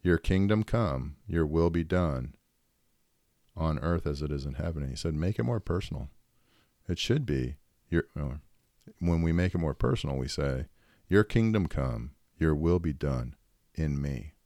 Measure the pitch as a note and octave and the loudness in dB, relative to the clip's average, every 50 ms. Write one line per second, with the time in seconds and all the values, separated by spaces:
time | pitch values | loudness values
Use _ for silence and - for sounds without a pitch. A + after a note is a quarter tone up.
0 | _ F2+ E2+ E2 - - F#2+ F#2+ G2 G2+ G#2+ G#2+ G#2+ - - A#2 A#2 F2 C2+ C2 | _ 4 4 4 4 2 4 4 4 4 4 2 2 2 0 2 2 2 0 -2
1 | C2 D#2 C#2+ _ _ - E2 E2 D#2+ D2+ D2+ E2 E2 E2+ E2 E2+ E2 D#2+ F#2 F2+ | -4 -8 -10 _ _ -2 2 2 2 2 4 4 4 4 4 2 0 2 2 2
2 | F2+ D#2+ C#2 C2 B1 C2+ - _ _ _ _ _ _ _ _ _ _ _ _ _ | 2 2 0 -2 -4 -8 -10 _ _ _ _ _ _ _ _ _ _ _ _ _
3 | _ _ _ _ _ _ _ _ _ _ _ - D#2+ D#2+ D#2 - - E2 F2 E2 | _ _ _ _ _ _ _ _ _ _ _ -2 0 0 0 0 0 0 0 0
4 | - D2 D2 C#2 D2+ D2 D2 C#2 C2+ C#2+ C#2 - E2+ E2+ D#2+ D2+ C#2+ C2 C2 C2 | 0 -2 -4 -4 -4 -4 -4 -4 -4 -6 -6 -4 -4 -4 -4 -4 -6 -6 -6 -4
5 | - E2 D#2 D2+ D#2+ F#2 G#2+ - A#2 A#2+ A#2+ G#2+ - - F2+ F2+ - - - - | -4 -4 -2 0 -2 -2 -2 -2 -2 -2 -2 -4 -2 -2 -4 -2 -2 -6 -8 -8
6 | - - - - _ _ _ _ _ _ _ _ _ _ _ _ _ - F2+ - | -10 -12 -14 -20 _ _ _ _ _ _ _ _ _ _ _ _ _ -6 -6 -4
7 | - - A#2 D3+ C#3 G#2+ D2 C2+ B1+ B1 - - _ _ _ _ _ _ E2 E2 | 0 0 0 0 0 -2 -2 -2 -2 -4 -6 -10 _ _ _ _ _ _ 0 0
8 | - _ _ D2 D2 C2+ C2 D2 - - _ _ _ _ _ _ _ - - _ | 0 _ _ -8 -6 -6 -8 -10 -14 -18 _ _ _ _ _ _ _ -20 -12 _
9 | F2 E2+ E2+ E2 E2 E2 E2 E2+ F2+ F2+ - F2+ E2 D2+ C2+ - - B1+ - - | 0 0 2 2 2 2 2 2 2 0 0 0 -2 -2 -2 0 0 0 0 0
10 | - D2 C2+ C2+ C2 C#2 - - C#2+ C#2 C2 C2 D2+ - _ _ _ _ _ _ | -2 -4 -4 -4 -4 -4 -4 -2 -2 -2 -2 -4 -6 -8 _ _ _ _ _ _
11 | _ _ F#2 G#2 G#2+ - - A#2 A2+ A2+ A2 G#2+ F2+ - - - C2+ B1+ A#1+ A1+ | _ _ 4 4 4 4 2 2 2 4 2 2 0 0 -2 -2 -2 -2 -4 -6
12 | A1+ - - _ _ _ _ _ E2 D#2+ D2+ D2 D#2 E2+ F2 F2+ E2+ E2+ C#2+ B1+ | -8 -10 -14 _ _ _ _ _ 2 2 2 2 2 2 2 2 2 -2 -4 -2
13 | - D2 C2+ B1+ A#1+ B1 - _ _ _ _ _ _ _ _ - D#2+ D2+ C#2+ C#2 | -2 -2 -2 -2 -4 -8 -10 _ _ _ _ _ _ _ _ -2 -2 0 0 -2
14 | C#2+ C#2+ C#2 A#1+ - D#2 _ _ _ | -2 -4 -4 -6 -8 -12 _ _ _